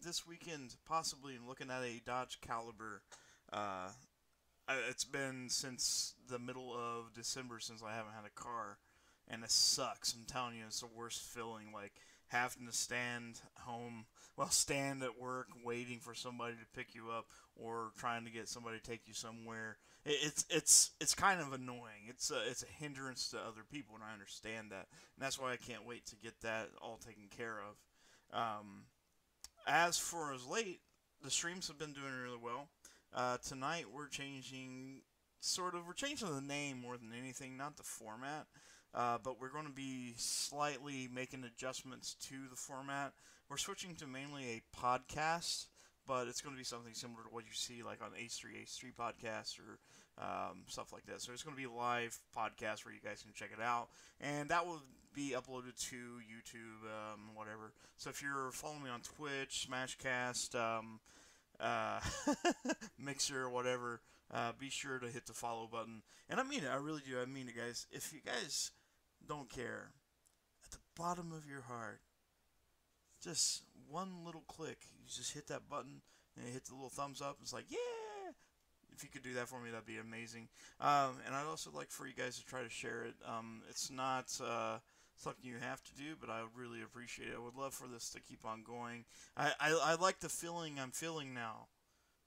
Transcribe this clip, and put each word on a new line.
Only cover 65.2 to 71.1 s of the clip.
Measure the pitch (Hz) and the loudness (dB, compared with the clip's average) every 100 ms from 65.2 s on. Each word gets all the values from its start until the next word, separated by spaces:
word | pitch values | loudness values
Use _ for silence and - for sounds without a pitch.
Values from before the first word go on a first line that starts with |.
| - | -6
the | |
follow | 110 120 113 113 | -4 -2 0 -2
button. | 113 110 113 - - - | -2 -2 -6 -12 -14 -2
And | 175 | 0
I | |
mean | 262 285 | 2 2
it, | 135 | 2
I | |
really | 135 147 156 135 | 2 2 -2 -2
do, | 127 | -2
I | |
mean | 123 139 127 | 0 -2 -6
it, | 117 | -4
guys. | 117 117 - | -4 -4 -6
If | - - | -6 -6
you | 151 | -6
guys | - 147 175 - - - _ _ _ - - | -2 0 0 0 -2 -4 _ _ _ -12 -6
don't | 151 123 | -4 -4
care, | 135 113 107 104 - _ _ _ _ _ _ | -4 -2 -2 -6 -14 _ _ _ _ _ _
at | - | -16
the | - _ - | -16 _ -2
bottom | 170 | 0